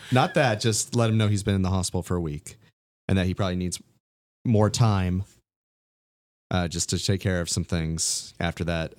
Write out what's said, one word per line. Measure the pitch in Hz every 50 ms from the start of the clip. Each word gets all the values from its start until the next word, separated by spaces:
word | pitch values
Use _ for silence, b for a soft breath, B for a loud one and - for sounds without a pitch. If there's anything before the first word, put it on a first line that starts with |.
| - - 123
not | 127 139 - -
that. | 165 143 123 107 104
Just | - 113 104 - - - -
let | 120 117 110
him | 110
know | 110 107
he's | 101 104 95 101
been | 104 98
in | 95 92
the | 92
hospital | 95 92 90 - - 90
for | - - 90
a | 87
week | 85 76 73 78 - - - b b b b _ _ _ _ _ _ -
and | 95
that | 95 90
he | 92 90
probably | - 101 90 90
needs | 90 90 87 - - - _ _ _ _ _ _ _ _ _ _ _ -
more | 127 107 104 107 104
time, | - - 120 110 101 95 92 90 90 92 98 - _ _ _ _ _ _ _ _ _ _ _ _ _ _ _ _ _ _ _ _ _ _ _ -
uh, | - 90 87 80
just | 78 85 - -
to | 95 82 -
take | - 98 92
care | - 98 92 87
of | 85 -
some | - 87 82
things | - 90 82 80 80 80 82 - - - - - - - -
after | 85 85 - - 82
that | 85 85 82 80 - -